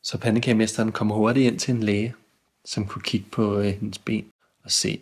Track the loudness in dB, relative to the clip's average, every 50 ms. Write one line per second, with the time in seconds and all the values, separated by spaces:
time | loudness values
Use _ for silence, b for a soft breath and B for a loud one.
0 | _ -8 -8 -2 0 2 2 2 2 2 4 4 2 2 0 -2 -2 -2 0 0
1 | 0 0 2 2 2 4 4 4 4 4 2 0 -2 -2 0 0 2 0 0 0
2 | 0 -4 -6 _ _ _ _ _ _ _ _ _ _ -8 -4 -4 -4 -4 -6 -8
3 | -6 -4 -4 -4 -4 -4 -2 0 0 2 2 2 0 0 0 -2 -6 -8 -8 -8
4 | _ -4 -4 -4 -4 -8 _ _ _ _ _ _ _ -2 -2 0 0 0 -4 -4